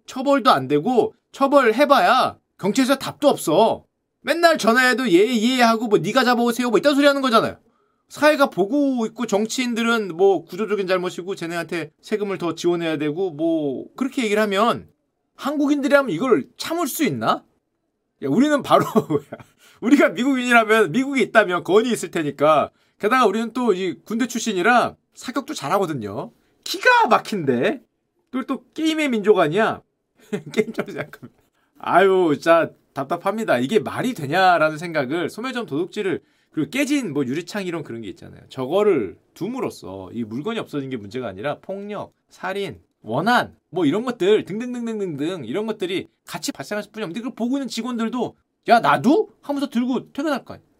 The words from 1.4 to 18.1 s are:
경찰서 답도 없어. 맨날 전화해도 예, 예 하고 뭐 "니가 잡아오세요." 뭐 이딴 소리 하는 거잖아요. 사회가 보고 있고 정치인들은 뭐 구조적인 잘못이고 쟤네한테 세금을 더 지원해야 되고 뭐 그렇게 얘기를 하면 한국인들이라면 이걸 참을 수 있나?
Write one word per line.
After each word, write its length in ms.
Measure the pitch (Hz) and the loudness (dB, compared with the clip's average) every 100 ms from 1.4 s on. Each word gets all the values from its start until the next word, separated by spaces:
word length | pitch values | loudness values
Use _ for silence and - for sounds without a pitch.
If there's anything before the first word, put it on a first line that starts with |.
| 277 285 233 220 285 254 180 247 135 - _ _ | 2 4 4 2 4 4 4 4 0 -4 _ _
경찰서 380 | 190 226 254 277 | -2 0 0 0
답도 320 | 147 - 285 | -4 0 2
없어. 560 | 147 165 165 220 90 _ _ _ _ | 2 2 4 4 0 _ _ _ _
맨날 360 | 240 330 339 320 | -2 4 4 4
전화해도 520 | 214 247 254 240 247 | 2 4 2 2 4
예, 60 | 175 233 233 | 4 4 2
예 240 | 233 254 | 2 4
하고 240 | 233 220 233 | 2 2 2
뭐 120 | 190 | 0
"니가 260 | 170 254 | 2 2
잡아오세요." 460 | 247 240 240 233 247 | 2 2 0 0 0
뭐 80 | 233 | 2
이딴 160 | 285 | 2
소리 120 | 277 285 | 4 4
하는 140 | 277 | 2
거잖아요. 380 | 262 220 120 - _ _ _ _ _ | 2 2 0 -6 _ _ _ _ _
사회가 400 | - 302 285 285 | 0 2 4 0
보고 540 | 175 196 285 277 247 220 | 0 0 0 0 0 -4
있고 200 | - 233 | -6 -4
정치인들은 920 | 196 220 - 247 226 233 233 190 165 | -2 -2 -4 -4 -2 0 0 -2 2
뭐 280 | 196 175 | 2 2
구조적인 420 | - 185 196 202 185 | -2 -8 -4 -2 0
잘못이고 480 | 185 180 180 180 | -2 -2 -6 -10
쟤네한테 560 | 185 165 170 165 170 151 _ | -8 -6 -6 -6 -8 -8 _
세금을 380 | - 208 202 175 | -6 -4 -4 -4
더 160 | 170 | -4
지원해야 420 | - 175 170 165 151 | -2 -2 0 -2 -2
되고 340 | 151 160 185 | -4 -2 -4
뭐 560 | 143 165 160 147 117 - - | -2 -2 0 -2 -6 -10 -6
그렇게 280 | 254 269 | -4 -2
얘기를 180 | 214 208 | 0 0
하면 460 | 208 190 226 123 - _ _ _ _ - | 2 2 0 0 -8 _ _ _ _ -10
한국인들이라면 760 | 269 294 285 294 277 285 262 | -6 -2 0 0 4 2 2
이걸 360 | 165 254 156 - - | -2 2 0 0 -10
참을 300 | - 339 294 | -6 -4 -4
수 180 | - | -2
있나? 400 | 233 120 127 269 - _ _ _ _ _ _ | -2 0 -2 -2 -6 _ _ _ _ _ _